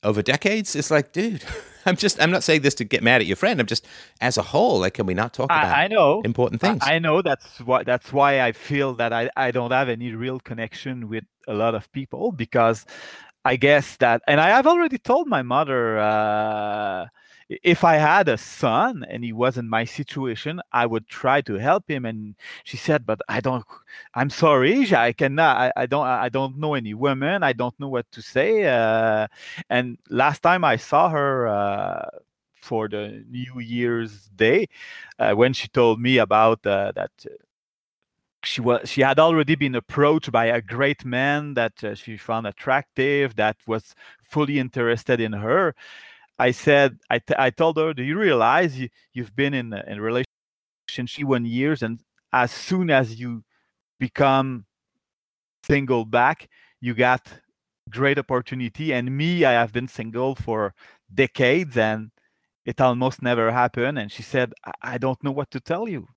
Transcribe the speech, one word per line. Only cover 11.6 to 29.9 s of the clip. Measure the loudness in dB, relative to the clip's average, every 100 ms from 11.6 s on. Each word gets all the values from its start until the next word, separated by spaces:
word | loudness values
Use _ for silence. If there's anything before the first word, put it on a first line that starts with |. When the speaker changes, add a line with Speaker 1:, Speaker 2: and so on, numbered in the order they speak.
| 0 -2
Speaker 2:
of | -6
people, | -12 -10 -6 -6
because | -6 -4 2 2 0 -6 -20 -20 -20 -20 _ -2
I | 2
guess | 4 4 2 0
that, | 2 2 2
and | 4
I | 6
have | 6 6
already | 4 2 -4
told | 0 0 2
my | -2
mother, | 0 0 0 0 0 0
uh, | 2 2 0 0 -2 -4 -4 -4 -4 -6 -10 _ _ _ _
i-, | -4
if | 0 4
I | 4 4
had | 4 4 2
a | 0
son | -4 -4 0 2 0 -4 -12
and | -10
he | -10
was | -2 -2 -2
in | -4
my | -2 -4
situation, | -8 -10 -6 -6 -6 -8 -10 -4
I | 0 0
would | -2 -6
try | -6 0 0
to | 0
help | -4 0 0 -2
him. | -8 -6
And | -10 -12 -16 -20 -20
she | -16 -10
said, | -2 -2 -2
"But | -6 -4
I | -4
don't, | -2 -4 -8 -20 _ -20 -14 -4
I'm | -4
sorry, | 2 4 6 4 4 4 4
I | 2
cannot, | 2 -2 2 4 4
I, | 2 0
I | -2
don't, | -2 0
I | -2 -2
don't | -2 -4 -4
know | -4
any | -4 -6 -4
women. | -2 0 -2 0
I | 0
don't | 0 -4 -6
know | -6
what | -6 -6
to | -14
say." | -6 0 2 2 2
Uh, | 2 2 2 2 0 -2 _ -18 -16 -4
and | -2 -2